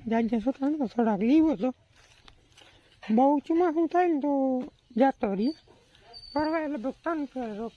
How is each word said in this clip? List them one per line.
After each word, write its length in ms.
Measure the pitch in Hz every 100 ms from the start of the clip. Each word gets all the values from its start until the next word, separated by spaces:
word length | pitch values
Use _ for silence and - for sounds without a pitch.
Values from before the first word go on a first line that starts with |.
| 226
જાજે 260 | 226 226 226 240
છોટા 240 | - 277
નતો, 160 | 311 233
થોડાક 280 | - 220 196 226
લીવો 220 | 320 311 190
હતો. 120 | 254 - _ _ - _ - _ _ - - _ _ - - 220
બહુ 240 | 269 294
ચોમાસું 480 | - 330 359 311 330
થાય 200 | 349 359
ને 120 | 294
તો 440 | 285 277 269 254 - _ _ 226
જાતો 360 | 269 - 214
રહીએ. 200 | 190 247 - _ _ _ _ - 233 -
પરવાએ 340 | 285 311 320 302
લગભગ 260 | 285 254 -
ત્રણ 220 | 320 320 277
ફેર 320 | 262 226 208
રોપ 140 | 226